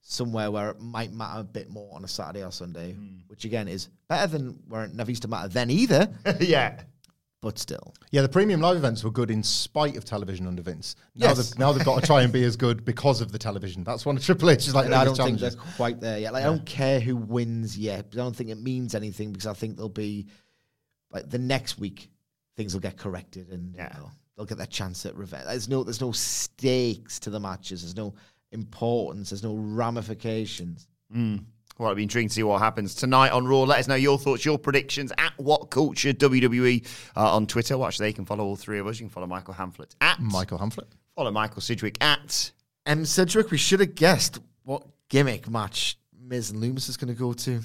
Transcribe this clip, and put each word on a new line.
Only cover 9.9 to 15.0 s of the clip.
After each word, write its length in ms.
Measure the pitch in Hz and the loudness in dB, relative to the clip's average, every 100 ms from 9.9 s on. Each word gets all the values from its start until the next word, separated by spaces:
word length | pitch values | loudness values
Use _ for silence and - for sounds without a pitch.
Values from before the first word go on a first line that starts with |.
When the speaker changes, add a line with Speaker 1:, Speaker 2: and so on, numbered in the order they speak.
| 131 | -2
Speaker 3:
of 80 | - | -8
television 420 | 107 95 92 92 | -6 -6 -6 -6
under 160 | 90 | -6
Vince. 320 | 87 80 - - _ | -8 -10 -10 -14 _
Now 140 | - 233 | 2 4
Speaker 1:
Yes. 220 | 127 113 | 4 0
Speaker 3:
they've, 80 | 117 | 2
now 120 | 135 | 2
they've 140 | 139 143 | 4 4
got 140 | 123 | 4
to 40 | - | 6
try 180 | 143 | 8
and 100 | 123 | 8
be 100 | 123 | 4
as 120 | 123 117 | 2 2
good 260 | 127 113 | 0 0
because 380 | 117 113 143 123 | -2 0 2 2
of 100 | 104 | -2
the 60 | 107 | -4
television. 460 | 113 98 95 90 | -6 -4 -6 -8
That's 240 | 87 117 - | -6 -4 -2
one 100 | 139 | -2
of 60 | |
Triple 260 | - 180 165 | 4 6 8
H's, 240 | 147 143 | 6 6
like, 120 | 135 131 | 2 4
Speaker 1:
And 100 | |
I 80 | 131 | 6